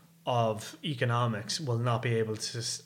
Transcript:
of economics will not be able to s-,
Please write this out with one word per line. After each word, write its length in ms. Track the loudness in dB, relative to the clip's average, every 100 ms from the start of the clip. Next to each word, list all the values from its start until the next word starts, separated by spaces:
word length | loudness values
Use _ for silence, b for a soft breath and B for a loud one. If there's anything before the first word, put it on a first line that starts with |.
| b -8 0
of 500 | 2 4 2 -4 -8
economics 760 | -4 0 2 2 2 0 -4 -4
will 180 | -2 0
not 220 | 2 2
be 140 | 2 2
able 200 | 0 -2
to 220 | -4 -6
s-, 240 | -6 -6